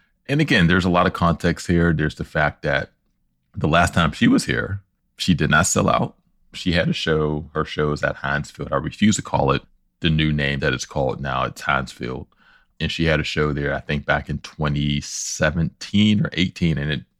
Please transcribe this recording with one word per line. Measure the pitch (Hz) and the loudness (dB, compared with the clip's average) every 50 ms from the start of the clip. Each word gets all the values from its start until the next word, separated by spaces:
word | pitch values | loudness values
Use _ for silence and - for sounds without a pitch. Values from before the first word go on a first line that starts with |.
| _ _ _ _ _ | _ _ _ _ _
And | - 139 151 | -4 0 0
again, | 160 139 139 104 85 | 2 2 4 4 4
there's | 80 92 95 87 | 4 4 4 4
a | 92 | 4
lot | 87 87 90 | 4 4 2
of | 90 - | 2 2
context | - 87 85 85 - - 87 82 - - | 2 0 0 0 2 0 -2 -2 -2 -2
here. | - 87 85 85 85 80 | 0 2 2 4 2 2
There's | 76 78 73 - | 2 0 -2 -4
the | - - | -6 -10
fact | - - 80 76 73 - - - | -6 -2 0 0 0 -2 -4 -4
that | 76 69 69 - - _ _ _ _ _ _ _ _ _ _ _ _ - | -2 -2 -2 -4 -6 _ _ _ _ _ _ _ _ _ _ _ _ -10
the | - - | -4 -2
last | 80 80 85 85 - - | 2 4 4 4 2 2
time | 92 82 73 | 2 0 0
she | - - 220 | 2 2 4
was | - 269 240 - | 4 4 4 2
here, | - - 58 - - 98 101 - _ _ _ _ _ _ | 0 -4 -4 -4 -6 -8 -10 -10 _ _ _ _ _ _
she | - - - 120 | -6 0 2 2
did | 135 78 73 | 2 4 4
not | 76 78 85 | 4 4 4
sell | 98 101 104 101 90 | 4 4 4 4 4
out. | - - - - - _ _ _ _ _ _ _ - | 2 2 0 -2 -6 _ _ _ _ _ _ _ -14
She | - - 92 | -6 -2 0
had | 80 87 - 165 | 0 2 2 0
a | - | 0
show. | - - 82 80 78 76 76 76 76 78 - - | -2 0 0 0 0 0 0 -2 -4 -6 -6 -4
Her | 78 78 | -4 -4
show | - - 82 76 76 | -4 -2 -2 -2 -2
is | 73 71 73 | -2 -2 -4
at | 71 67 | -4 -4
Heinz | - - 69 71 73 69 - | -4 -4 -4 -4 -4 -4 -8
Field. | - - 73 69 | -10 -10 -8 -4
I | 69 | -4
refuse | 69 73 73 - - 104 110 104 | -4 -4 -4 -2 2 2 2 2
to | - | 2
call | - - - - 71 67 | -2 -2 -2 0 2 2
it | 69 - - _ _ _ _ _ _ - | 0 0 -2 _ _ _ _ _ _ -4
the | - 82 | 0 0
new | 78 78 78 76 73 | 2 2 2 2 0
name | 73 69 69 71 69 | 0 0 -2 -2 -2
that | 78 73 64 | -2 -2 -2
it's | 64 - | -2 -6
called | - - 73 67 64 - - | -8 -4 -4 -2 -2 -4 -4
now. | 69 69 64 64 64 | -6 -4 -4 -2 -4
It's | 58 - - | -4 -6 -8
Heinz | - - 69 67 65 - | -4 -2 -2 -2 -2 -6
Field. | - - 64 60 64 65 - _ _ _ _ _ _ _ _ _ _ - | -10 -10 -10 -8 -8 -10 -12 _ _ _ _ _ _ _ _ _ _ -6
And | 80 78 | -6 -4
she | - - 82 | -2 0 2
had | 80 78 76 | 2 2 0
a | 73 | 0
show | - - 80 76 73 71 | -2 -2 -2 -2 -2 -2
there, | 69 71 71 71 | -2 -2 -4 -4
I | 71 | -4
think, | - - 76 73 69 | -4 -4 -6 -4 -2
back | - 73 73 73 - | -2 -2 -2 -2 -4
in | 76 71 | -8 -8
twenty | - - - - 78 73 71 71 73 73 71 71 | -8 -12 -8 -4 -2 -2 0 0 0 0 -2 -2
seventeen | - - - - - - - - 82 78 76 87 80 - - - - - - 101 104 107 107 101 85 | -4 -6 -10 -8 -8 -6 -4 -2 0 0 0 0 -2 -2 -4 -10 -10 -2 2 4 4 4 4 2 0
or | - - | 0 0
eighteen. | - 92 90 - - 90 82 78 | -2 -2 -2 -2 -2 0 0 0
And | 71 71 76 | 0 -2 -4
it, | 73 64 - _ _ | -4 -6 -6 _ _